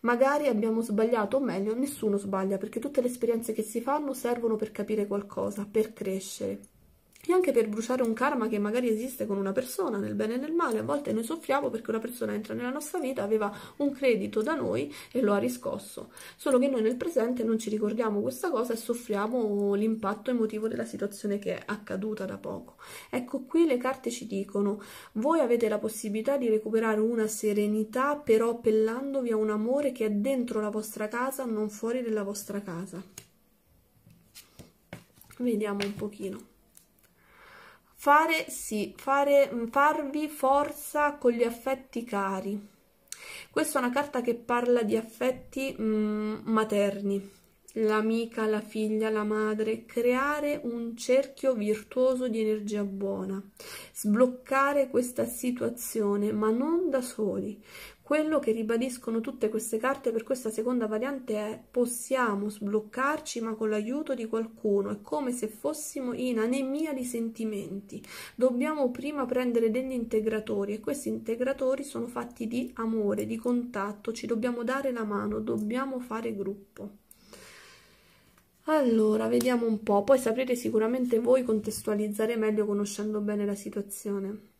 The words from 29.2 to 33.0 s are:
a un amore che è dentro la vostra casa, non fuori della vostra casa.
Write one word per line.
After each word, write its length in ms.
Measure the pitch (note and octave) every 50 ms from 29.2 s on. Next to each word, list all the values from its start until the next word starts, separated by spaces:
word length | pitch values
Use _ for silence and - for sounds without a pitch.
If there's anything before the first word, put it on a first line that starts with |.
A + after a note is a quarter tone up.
| B3 A#3
a 60 | A3
un 140 | G#3+ G#3+ G#3+
amore 420 | G#3+ G#3+ G#3+ A#3 B3+ C#4+ D4 C#4 B3
che 140 | - A3
è 40 | G#3+
dentro 520 | G#3 G3+ G#3 C4+ C#4 C4 A#3+ A#3+ - A3 G#3
la 80 | G#3+
vostra 360 | G#3 G#3+ G#3+ - - - G#3+
casa, 380 | G#3 A3 A#3+ B3 C4+ C4+ - C4
non 240 | A#3+ A3 G#3+ G#3+ G#3
fuori 320 | G#3 - - A3+ A#3+ B3+
della 220 | B3 A#3 A3 G#3+ G3+
vostra 400 | G3 G#3 G3+ - - G3 G3+ G3+
casa. 400 | G3 E3+ E3 F#3 G3+ - E3+